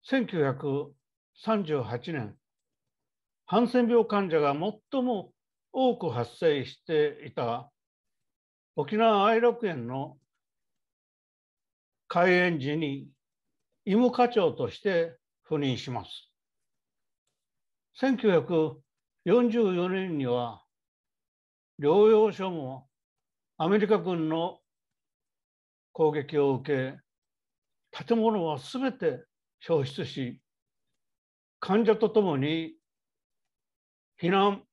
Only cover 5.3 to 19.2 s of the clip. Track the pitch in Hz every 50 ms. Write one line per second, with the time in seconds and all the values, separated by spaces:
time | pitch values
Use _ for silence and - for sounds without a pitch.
5.3 | _ _ _ _ _ _ _ _ - 262 262 254 - - 185 156 113 120 117 -
6.3 | - - 180 165 147 139 120 123 - _ _ - 165 151 151 147 147 - 147 147
7.3 | - - 131 117 117 123 123 _ _ _ _ _ _ _ _ _ _ _ _ _
8.3 | _ _ _ _ _ _ _ _ _ - 143 - 214 214 226 226 214 202 196 214
9.3 | 226 226 233 240 233 233 226 190 165 131 117 117 127 135 139 143 - _ _ _
10.3 | _ _ _ _ _ _ _ _ _ _ _ _ _ _ _ _ _ _ _ _
11.3 | _ _ _ _ _ _ _ _ _ _ _ _ _ _ _ _ - 170 175 185
12.3 | 180 180 180 180 170 147 127 143 147 160 160 143 139 139 139 - _ _ _ _
13.3 | _ _ _ _ _ _ _ _ _ _ _ 208 185 220 254 240 247 - 247 -
14.3 | - 226 180 160 - - 131 107 - - _ 202 185 170 165 165 165 _ _ _
15.3 | _ _ _ _ 156 151 143 135 123 107 - 139 123 113 95 - - - _ _
16.3 | _ _ _ _ _ _ _ _ _ _ _ _ _ _ _ _ _ _ _ _
17.3 | _ _ _ _ _ _ _ _ _ _ _ _ _ - - 269 262 - - 214
18.3 | 180 160 - - 175 160 160 151 - - _ _ _ _ _ _ _ _